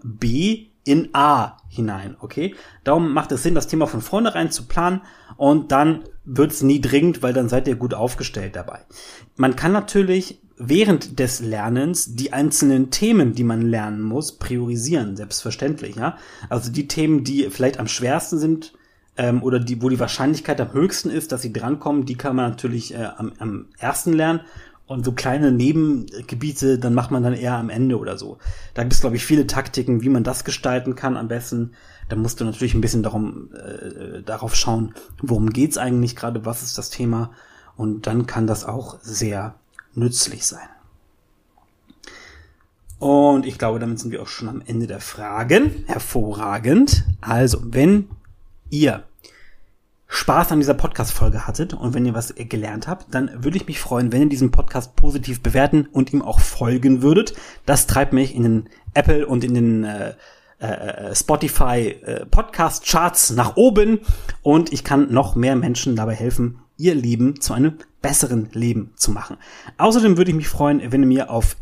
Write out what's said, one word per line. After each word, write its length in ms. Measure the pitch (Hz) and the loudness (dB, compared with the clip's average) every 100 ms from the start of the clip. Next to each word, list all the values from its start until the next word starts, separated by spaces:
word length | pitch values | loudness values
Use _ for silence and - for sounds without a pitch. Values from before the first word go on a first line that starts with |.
B 640 | 117 104 120 127 196 220 - _ | -14 -6 -2 0 0 -2 -8 _
in 260 | - 151 - | 0 0 2
A 440 | 143 147 139 107 - - | 2 4 4 0 -8 -16
hinein, 460 | - 110 98 98 - | -6 -6 -6 -12 -14
okay? 360 | 113 - 185 - - - | -12 -6 -6 -8 -20 -8
Darum 300 | - 160 165 | 0 2 2
macht 180 | 143 - | 0 -2
es 120 | 123 | -2
Sinn, 120 | 170 165 | 2 2
das 120 | - | 2
Thema 180 | 160 151 | -2 -2
von 160 | 113 | -4
vornherein 500 | - 202 233 - 160 | -4 -2 0 -2 -4
zu 160 | - 127 | -6 -4
planen 340 | - 175 185 - - - - | -2 0 -2 -8 -20 -20 -2
und 340 | 139 151 - | 2 2 2
dann 320 | 135 156 160 - - | 2 2 0 -6 -18
wird's 380 | 147 123 151 - | -8 0 0 2
nie 180 | 135 143 | 2 2
dringend, 400 | 120 139 175 160 | 2 2 2 0
weil 120 | 127 | -2
dann 160 | 127 117 | 0 0
seid 180 | 123 135 | 0 0
ihr 80 | 117 | -2
gut 180 | 120 | -4
aufgestellt 640 | 107 123 - 117 107 95 87 | -2 -4 -4 -8 -8 -10 -10
dabei. 240 | 87 - _ - - - - - | -14 -16 _ -20 -20 -20 -18 0
Man 200 | 135 131 | 0 2
kann 160 | 165 | 0
natürlich 680 | 208 202 196 190 185 185 - _ - | 0 0 0 2 0 -2 -14 _ -14
während 640 | 120 170 208 151 - 127 | 0 2 4 4 2 -4
des 200 | 127 - | -2 -2
Lernens 760 | 113 107 107 123 147 180 - 120 | -6 -4 -2 -2 -2 -4 -6 -6
die 180 | 139 | -6
einzelnen 580 | 139 151 - 139 135 131 | -2 0 2 2 4 2
Themen, 420 | - 214 220 127 | 0 2 4 4
die 100 | 113 | 2
man 180 | 117 113 | 0 0
lernen 400 | 117 113 107 104 | 0 -2 -4 -6
muss, 360 | 107 131 151 - | -4 -4 -6 -10
priorisieren, 800 | - 123 120 120 123 165 104 101 | -6 -4 -4 -4 -2 -2 -2 -8
selbstverständlich, 800 | 107 - 113 117 139 147 107 110 | -10 -8 -8 -6 -6 -6 -10 -6
ja? 220 | 139 - - - - | -6 -8 -18 -20 -8
Also 220 | 120 117 | -6 -6
die 160 | 135 143 | -8 -6
Themen, 360 | - 160 151 | -2 0 0
die 260 | 127 139 135 | 0 -2 -4
vielleicht 300 | - 127 135 | 0 -2 -2
am 80 | 110 | -8
schwersten 500 | - 123 160 - 165 | -4 -2 -2 -2 -2
sind, 340 | 156 160 - _ _ _ _ - | 0 -2 -6 _ _ _ _ -4
ähm, 260 | 123 120 | 0 0
oder 160 | 127 123 | 0 -2
die, 220 | 120 117 | -2 -2
wo 80 | 127 | -2
die 100 | 123 | 0
Wahrscheinlichkeit 640 | 117 - 135 151 - 143 | -2 -2 -2 -2 -4 -4
am 120 | 120 | -4
höchsten 360 | 143 185 - 165 | 0 -2 -2 -6
ist, 220 | 147 156 | -6 -6
dass 100 | - | -8
sie 100 | 123 | -8
drankommen, 540 | 110 117 147 156 147 131 | -8 -6 -4 -2 -2 -4
die 100 | 123 | -6
kann 200 | 143 127 | -4 -2
man 140 | 120 | -2
natürlich, 440 | - 123 117 - | -4 -6 -6 -8
äh, 160 | 117 107 - | -10 -10 -8
am, 160 | 110 - | -12 -8
am 260 | 110 98 - - | -10 -10 -12 -8
ersten 360 | 120 - 175 | -6 -4 -2
lernen. 280 | 156 160 165 - - - _ - | 0 0 -2 -6 -20 -20 _ -12
Und 180 | 131 127 | -6 -4
so 80 | |
kleine 400 | 120 131 139 147 | -4 -2 0 2
Nebengebiete, 1200 | 123 127 156 156 135 104 - - 120 151 147 135 127 | 2 2 2 2 0 -4 -14 -12 -8 -8 -2 0 0
dann 160 | 123 | 2
macht 180 | 120 123 | 0 0
man 120 | 131 | -2
dann 100 | 120 | -2
eher 220 | 127 123 120 | -2 -4 -4
am 140 | 113 | -4
Ende 280 | 117 131 117 | -2 0 0
oder 200 | 107 90 | -4 -10
so. 220 | 101 104 - - - | -12 -10 -8 -8 -10
Da 100 | - | -6
gibt's, 160 | 120 131 | 2 4
glaub 140 | 127 | 4
ich, 120 | 117 - | 0 2
viele 220 | 151 139 | 2 2
Taktiken, 540 | 135 131 - 123 120 | -2 -4 -4 0 0
wie 80 | 127 | 2
man 160 | 127 113 | 2 0
das 180 | 127 | -4
gestalten 520 | - - 135 127 127 123 | -6 -6 -4 -4 -4 -6
kann 200 | 135 123 | -4 -4
am 140 | 113 | -6
besten. 420 | 117 - 120 117 - - - - | -8 -6 -6 -6 -8 -20 -16 -8
Da 80 | 107 | -4
musst 240 | 113 - | -4 -2
du 40 | 113 | -6
natürlich 280 | 107 127 | -2 0
ein 80 | 110 | 0
bisschen 200 | 110 117 | 2 0
darum, 500 | 107 110 107 - - | -2 -4 -6 -8 -16
äh, 680 | - - - 95 - - - | -18 -18 -16 -16 -16 -16 -14
darauf 320 | 98 107 113 | -10 -8 0
schauen, 400 | - - 113 110 - - - | 2 2 -2 -4 -8 -20 -10
worum 300 | 131 110 110 | -2 0 0
geht's 260 | 117 151 - | 2 0 0
eigentlich 400 | 127 123 120 - | -2 0 0 -4
gerade, 280 | 117 117 113 | -8 -6 -8
was 160 | 117 | -8
ist 160 | - - | -8 -10
das 120 | - | -10
Thema. 420 | - 120 117 120 - - _ _ - | -6 -2 -2 -4 -10 -20 _ _ -8
Und 280 | 107 107 107 | -6 -4 -4
dann 220 | 117 120 | -2 -2
kann 200 | 117 110 | -2 -2
das 180 | 107 - | -2 -6
auch 320 | 117 117 - | -10 -10 -16
sehr 540 | - 107 110 101 110 - _ _ - | -12 -6 -6 -6 -10 -14 _ _ -14
nützlich 520 | 117 120 120 - - - | -2 -2 0 -4 -4 -6
sein. 220 | - - - _ _ _ _ _ _ _ _ _ _ _ _ - - - - - _ _ _ - - | -8 -20 -20 _ _ _ _ _ _ _ _ _ _ _ _ -20 -20 -20 -20 -20 _ _ _ -20 -6
Und 460 | 143 143 143 139 127 | 2 4 6 4 0
ich 120 | 127 | -4
glaube, 220 | 117 113 | -4 -2
damit 200 | 117 113 | -6 -8
sind 120 | 117 | -8
wir 100 | - | -10
auch 60 | 101 | -12
schon 220 | - 110 | -10 -10
am 120 | 131 - | -10 -8
Ende 220 | 113 117 | -6 -6
der 120 | 98 | -8
Fragen. 840 | - - 104 104 123 190 294 - - | -14 -12 -10 -6 2 4 4 -2 -6
Hervorragend. 1200 | - - 127 107 107 107 101 113 190 285 - - - | -6 -4 -2 -2 -4 -6 -4 2 4 6 4 2 -2
Also, 380 | - 117 131 - | -2 2 2 0
wenn 460 | 117 123 160 208 196 - - - - - - | -2 2 4 4 0 -12 -20 -20 -20 -20 -8
ihr 340 | 147 143 - - _ - _ - - - _ _ _ _ | 0 2 0 -10 _ -20 _ -20 -20 -20 _ _ _ _
Spaß 380 | - - 143 170 | -6 0 2 2
an 80 | 156 | 2
dieser 140 | 139 | 2
Podcast-Folge 760 | 131 - - 120 - - 113 - | 2 2 0 -4 4 4 4 -2
hattet 260 | - 165 | -4 -4
und 200 | - 123 | -4 -4
wenn 120 | 120 123 | -2 -2
ihr 80 | |
was 220 | 113 117 - | -2 -6 -10
gelernt 520 | 117 110 107 107 151 | -8 -6 -6 -8 -8
habt, 280 | 185 - 127 | -10 -6 -6
dann 160 | 135 120 | -6 -4
würde 140 | 135 185 | -4 -4
ich 80 | - | -6
mich 140 | - | -10
freuen, 320 | - 123 123 | -4 -2 0
wenn 120 | 123 | 2
ihr 60 | 147 | 2
diesen 220 | 139 127 | 4 4
Podcast 460 | - - 131 120 - | 6 4 0 -6 6
positiv 440 | - 139 - 120 | 8 8 -2 -4
bewerten 460 | 120 131 143 156 143 | 2 4 4 4 2
und 200 | 135 127 | 0 2
ihm 100 | 143 | 0
auch 200 | - - | 6 6
folgen 600 | - - 120 127 131 127 | 6 4 0 2 4 4
würdet. 320 | 139 170 233 - - - - | 6 4 2 -6 -18 -12 0
Das 220 | 139 - | 2 2
treibt 240 | 135 139 | 2 2
mich 240 | 131 135 127 | 2 0 2
in 80 | |
den 260 | 117 113 - - - | 2 2 0 -16 -4
Apple 320 | 147 143 151 143 | 2 4 4 4
und 200 | 123 123 | -2 0
in 80 | |
den, 300 | 123 117 113 107 | 2 2 2 -2
äh, 280 | 104 107 117 - _ _ - | -6 -10 -12 -20 _ _ -12
äh, 560 | 110 - 104 - 101 98 | -8 -6 -8 -10 -6 -4
Spotify, 800 | - 151 151 - 123 123 110 - | 0 0 2 4 4 4 0 -4
äh, 220 | - 117 - | -8 -8 4
Podcast-Charts 1080 | - 123 - 160 - - 170 170 - - | 4 4 0 0 0 0 2 2 2 2
nach 240 | 113 120 - | 2 0 6
oben 440 | 254 208 208 214 - - - - | 6 6 4 2 2 0 0 -2
und 300 | 147 156 165 | 4 4 4
ich 100 | 127 | -2
kann 300 | - 139 143 | 0 2 4
noch 220 | 120 98 117 | 4 2 2
mehr 200 | 127 127 | 2 2
Menschen 400 | 120 123 135 113 | 0 -2 -2 -2
dabei 180 | 110 | -2
helfen, 460 | 107 117 120 120 120 _ - | -2 -2 0 -2 -4 _ -2
ihr 160 | 170 | 0
Leben 460 | 151 120 117 127 143 | 2 0 2 2 0
zu 140 | - | -4
einem 240 | 117 151 156 - _ | 0 0 0 -20 _
besseren 480 | - - 131 120 107 | -2 0 0 -2 -4
Leben 400 | 113 120 110 98 - | -4 -2 -2 -4 -4
zu 160 | - | 0
machen. 260 | 104 - - - - - - | 0 -4 -16 -20 -20 -18 2
Außerdem 400 | 208 233 220 175 | 4 6 4 4
würde 140 | 185 | 4
ich 60 | 156 | 2
mich 120 | 151 | -2
freuen, 420 | - 147 147 123 | 0 2 2 0
wenn 120 | 135 | 2
ihr 40 | 131 | 4
mir 220 | 131 127 | 4 0
auf 260 | 113 - - | 0 0 2